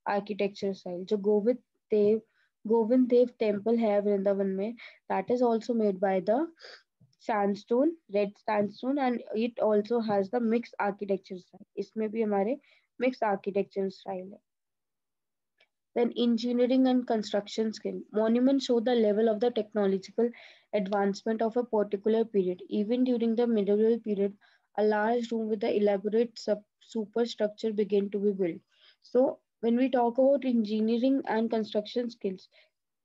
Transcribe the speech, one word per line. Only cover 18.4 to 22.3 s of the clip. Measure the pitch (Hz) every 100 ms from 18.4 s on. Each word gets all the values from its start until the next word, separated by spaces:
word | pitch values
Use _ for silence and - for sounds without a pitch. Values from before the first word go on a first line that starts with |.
| 254 277 254
show | 240
the | 226 247
level | 208 202 226
of | 214
the | 247
technological | 240 214 214 196 190 - - 233 - - - _
advancement | 214 190 202 202 202 226 220
of | 226 233
a |
particular | 247 214 202 202 220 220
period. | 226